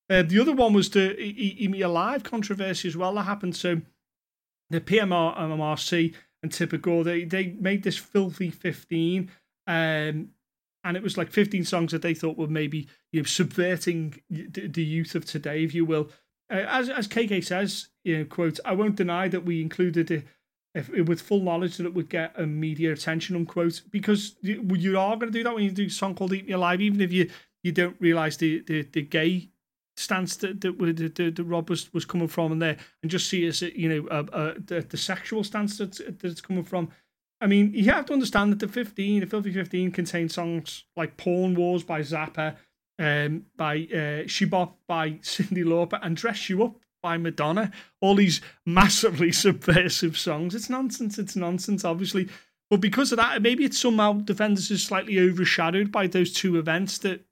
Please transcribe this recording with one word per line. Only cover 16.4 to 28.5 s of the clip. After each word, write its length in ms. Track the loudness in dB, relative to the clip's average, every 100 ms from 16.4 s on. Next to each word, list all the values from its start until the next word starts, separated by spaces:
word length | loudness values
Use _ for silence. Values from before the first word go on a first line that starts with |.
| -6
Uh, 140 | -4 0
as, 240 | 0 0
as 160 | -2 -2
K 200 | -2 0
K 140 | 0
says, 480 | 0 -2 -2 -4 -12 _
you 140 | -2 -2
know, 60 |
quote, 340 | -2 -2 -2 -2
"I 80 | -2
won't 240 | 2 2 2
deny 320 | 0 0 0
that 160 | -2
we 160 | -2 -2
included 500 | -2 0 2 2 0
it 160 | -2 -6 _ _ _ _
if, 140 | -10 -2
with 320 | 0 2 0
full 200 | 0 0
knowledge 360 | 2 0 -2 -4
that 100 | -4
it 80 |
would 140 | -4 -4
get, 260 | -4 -4 -4
uh, 80 | -4
media 460 | -2 -4 0 0
attention," 440 | 0 -2 -2 -2 -2
unquote, 460 | -2 0 0 -2 -6
because 460 | -2 2 2 0 -6
you, 260 | -6 -2 0
you 240 | 2 2 2
are 180 | 2 0
gonna 160 | -2
do 120 | -2
that 100 | -2
when 100 | 0
you 60 | 0
do 160 | 0 -2
a 40 |
song 240 | -2 -4
called 180 | -2 -2
Eat 140 | -2 -2
Me 60 |
Alive, 260 | 0 2 2
even 200 | 2 2
if 100 | 2
you, 180 | 2 2 -2 -20 _
you 100 | -2
don't 240 | 2 0 2
realise 400 | 2 4 0 0
the, 220 | 0